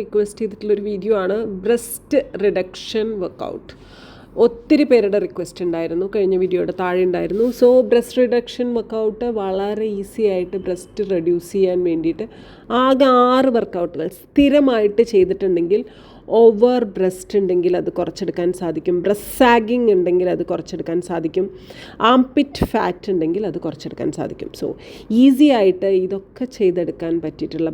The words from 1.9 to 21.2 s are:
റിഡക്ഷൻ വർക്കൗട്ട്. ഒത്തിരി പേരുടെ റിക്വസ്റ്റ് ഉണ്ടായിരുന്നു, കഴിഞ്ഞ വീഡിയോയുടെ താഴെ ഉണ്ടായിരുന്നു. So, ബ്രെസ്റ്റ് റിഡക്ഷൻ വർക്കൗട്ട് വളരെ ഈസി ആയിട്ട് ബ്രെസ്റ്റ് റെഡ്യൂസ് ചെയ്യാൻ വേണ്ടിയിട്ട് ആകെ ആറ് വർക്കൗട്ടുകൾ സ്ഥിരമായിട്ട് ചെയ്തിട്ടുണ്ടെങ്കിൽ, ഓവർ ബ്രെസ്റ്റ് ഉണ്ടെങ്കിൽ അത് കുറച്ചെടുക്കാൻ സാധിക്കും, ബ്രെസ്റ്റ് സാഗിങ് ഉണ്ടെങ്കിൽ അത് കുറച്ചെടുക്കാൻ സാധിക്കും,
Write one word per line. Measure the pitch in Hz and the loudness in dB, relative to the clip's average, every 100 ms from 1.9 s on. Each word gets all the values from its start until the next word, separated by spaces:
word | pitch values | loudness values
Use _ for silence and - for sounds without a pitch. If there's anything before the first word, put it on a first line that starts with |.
| - - 294 - 180 | -14 -2 -2 -2 -2
റിഡക്ഷൻ | 202 185 185 - - 220 220 214 | -2 -2 -6 -10 -8 -6 -4 -6
വർക്കൗട്ട്. | 180 - - - - - - - - - - - | -8 -8 -10 -10 -16 -20 -20 -20 -20 -20 -14 0
ഒത്തിരി | 233 - - 294 294 | 0 0 2 2 4
പേരുടെ | 240 202 202 185 | 4 4 0 -2
റിക്വസ്റ്റ് | - 175 - 175 | -6 -10 -6 -6
ഉണ്ടായിരുന്നു, | 165 165 165 190 | -4 -4 -4 -4
കഴിഞ്ഞ | 214 190 185 | -2 0 0
വീഡിയോയുടെ | 185 180 170 180 | 0 -2 -2 -4
താഴെ | 185 180 185 | -2 0 0
ഉണ്ടായിരുന്നു. | 175 170 196 240 240 | 0 -4 -2 -2 2
So, | 240 254 214 | 4 6 4
ബ്രെസ്റ്റ് | 233 233 254 | 2 0 0
റിഡക്ഷൻ | 247 240 233 - 247 233 | 0 0 -4 -6 -4 -4
വർക്കൗട്ട് | 220 220 220 214 240 220 | -4 -4 -4 -4 -6 -4
വളരെ | 190 190 202 214 220 202 | -4 -4 -4 -4 -6 -6
ഈസി | 196 - 214 | -8 -2 0
ആയിട്ട് | 185 180 196 185 | 0 -4 -6 -6
ബ്രെസ്റ്റ് | 180 - - 190 | -8 -8 -8 -4
റെഡ്യൂസ് | 185 165 175 170 | -2 0 -2 -2
ചെയ്യാൻ | 202 185 180 180 | 0 0 0 0
വേണ്ടിയിട്ട് | 165 165 160 226 - - - - 240 262 | -2 -2 -4 -10 -14 -20 -20 -4 0 2
ആകെ | 269 269 247 247 254 | 4 6 6 4 4
ആറ് | 262 233 | 2 0
വർക്കൗട്ടുകൾ | 202 185 175 139 165 - | -2 -4 -6 -6 -8 -10
സ്ഥിരമായിട്ട് | - - 185 294 269 233 208 208 226 | -4 2 4 4 4 2 2 2 2
ചെയ്തിട്ടുണ്ടെങ്കിൽ, | 202 185 190 196 175 170 208 247 - - - - 220 | 4 2 0 0 0 0 -2 -2 -14 -20 -20 -2 6
ഓവർ | 226 208 247 247 220 | 6 6 2 2 -2
ബ്രെസ്റ്റ് | 190 185 185 - 208 | -2 -2 -2 -4 -2
ഉണ്ടെങ്കിൽ | 190 180 175 180 | 0 0 2 0
അത് | 175 - | -2 -4
കുറച്ചെടുക്കാൻ | 170 160 170 165 175 180 | -6 -6 -8 -4 -4 -2
സാധിക്കും, | 175 156 180 180 | -4 -4 -2 -2
ബ്രെസ്റ്റ് | 190 208 - - | 0 -2 -4 2
സാഗിങ് | 254 233 214 247 233 | 4 4 2 0 2
ഉണ്ടെങ്കിൽ | 190 175 180 180 | 2 2 0 0
അത് | 170 170 | -2 -4
കുറച്ചെടുക്കാൻ | 170 156 170 156 165 170 | -6 -8 -10 -6 -6 -4
സാധിക്കും, | 165 | -6